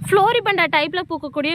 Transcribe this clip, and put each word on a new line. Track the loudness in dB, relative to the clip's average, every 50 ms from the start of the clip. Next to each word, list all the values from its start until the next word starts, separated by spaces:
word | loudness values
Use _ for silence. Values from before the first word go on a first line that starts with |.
| -4
ஃப்ளோரிபண்டா | 2 2 4 4 4 2 2 0 0 0 0 0 2
டைப்ல | 2 0 0 0 -4 -6 -6
பூக்கக்கூடிய | -6 -6 -8 -8 -6 -4 -4 -2 -2